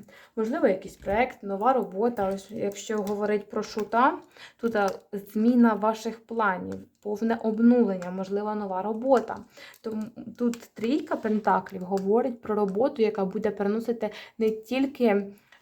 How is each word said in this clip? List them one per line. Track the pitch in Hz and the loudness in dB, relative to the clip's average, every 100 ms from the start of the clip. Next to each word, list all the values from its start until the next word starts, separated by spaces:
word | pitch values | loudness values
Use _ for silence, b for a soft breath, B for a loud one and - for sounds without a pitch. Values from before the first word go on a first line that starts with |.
| - B B - | -12 B B -4
Можливо, | 220 320 277 | -2 2 2
якийсь | 185 180 - | 2 -4 -12
проект, | 202 208 254 - | -4 0 0 -4
нова | 202 196 226 | -8 0 2
робота. | 269 185 185 240 233 190 | 2 0 -2 -2 0 -2
Ось | 196 - | -4 -8
якщо | 214 202 - - 214 | -6 -6 -6 -6 -4
говорить | 196 208 208 208 - | -4 -2 -2 -2 -4
про | 220 | -8
шута, | 208 - 208 226 269 359 - B B B | -6 -6 -2 2 2 2 -12 B B B
тут, | 233 214 | -2 0
а, | 196 - - | 0 -2 -10
зміна | 202 202 214 226 247 233 | -12 -6 0 4 6 6
ваших | 208 214 220 226 226 - | 4 0 -2 -6 -10 -8
планів, | 226 208 180 190 190 - _ | -2 0 0 -6 -10 -14 _
повне | 208 208 226 226 | -8 -4 -2 0
обнулення, | 220 220 233 247 208 185 180 | -2 6 6 8 4 0 -6
можливо, | 185 190 202 214 | -6 -4 -4 -2
нова | 214 202 185 | -4 -4 -4
робота. | 202 220 262 247 220 - - B B B | -2 0 4 4 2 -10 -14 B B B
Тому | 226 220 214 - 240 - | -8 -8 -8 -12 -12 -2
тут | 240 233 - | -2 -2 -10
трійка | - 220 294 - 320 | -6 -2 -2 -2 -4
пентаклів | 220 214 202 185 - 190 | 0 0 2 2 0 -10
говорить | 180 196 190 226 254 240 | -4 -2 2 2 2 -4
про | - | -2
роботу, | 214 202 190 277 277 | 0 0 2 0 2
яка | 214 214 | 0 2
буде | 190 208 208 | -2 -2 -2
приносити | 202 202 220 233 233 208 B B - | 0 -2 0 -2 -4 -4 B B -2
не | 220 | -2
тільки, | 220 - 254 269 - 233 202 202 202 B B | -2 -4 0 0 2 2 2 0 -12 B B